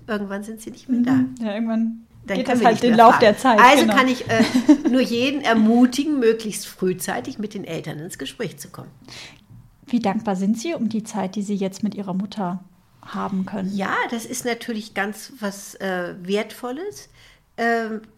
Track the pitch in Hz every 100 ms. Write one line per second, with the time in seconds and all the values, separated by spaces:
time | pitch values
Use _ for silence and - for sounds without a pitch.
0 | - 214 196 196 208 220 220 - - 240
1 | 240 262 254 - 220 202 226 226 226 226
2 | - - - 202 254 254 240 220 247 226
3 | 226 - 226 208 262 220 240 277 226 214
4 | 254 247 - 226 233 254 233 294 311 254
5 | 208 233 262 294 - 226 214 233 247 247
6 | 294 285 233 226 214 - - - 185 180
7 | - 214 247 254 208 202 170 165 - 151
8 | 170 - 269 - 220 - - - - -
9 | - - - - _ - - _ - 240
10 | 214 220 226 190 196 233 339 311 226 220
11 | 214 214 190 214 196 202 190 190 214 -
12 | 196 185 202 - 180 185 - _ _ _
13 | - 196 190 190 190 208 190 202 - 480
14 | 494 339 - - 247 233 - 220 208 -
15 | 202 208 - 269 208 196 - - 196 180
16 | 175 170 180 202 220 - 247 269 403 403
17 | - _ - _ _ - 233 233 220 214
18 | -